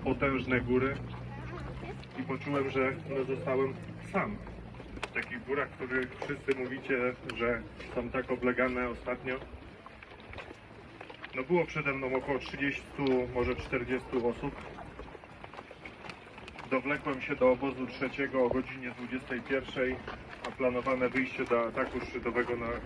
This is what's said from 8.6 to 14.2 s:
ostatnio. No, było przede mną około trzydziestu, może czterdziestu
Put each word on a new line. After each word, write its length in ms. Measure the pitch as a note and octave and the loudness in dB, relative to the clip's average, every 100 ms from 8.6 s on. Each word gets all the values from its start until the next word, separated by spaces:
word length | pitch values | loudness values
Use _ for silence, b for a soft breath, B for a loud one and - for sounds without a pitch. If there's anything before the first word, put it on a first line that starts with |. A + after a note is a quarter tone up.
| B2+ B2 B2 | 2 2 -2
ostatnio. 460 | A#2 B2+ A#2+ C3 C3 - - - - - - - - - - - - - - - - - - - C3 | -2 -4 -4 -2 -4 -6 -12 -14 -16 -16 -16 -16 -16 -14 -12 -12 -14 -16 -16 -16 -16 -14 -12 -8 -4
No, 80 | |
było 220 | C3+ F3 D#3 | 4 4 4
przede 280 | D#3+ D3 | 2 0
mną 220 | C3+ C3+ C3 | 0 2 0
około 240 | C3+ C3+ | 2 0
trzydziestu, 880 | - C3+ C#3+ C#3 - - C#3 B2+ B2 | 0 0 0 0 -6 0 6 6 4
może 220 | B2 B2 A#2+ | 2 2 0
czterdziestu 760 | - C3 A#2+ B2+ - B2+ | 0 0 2 -2 2 2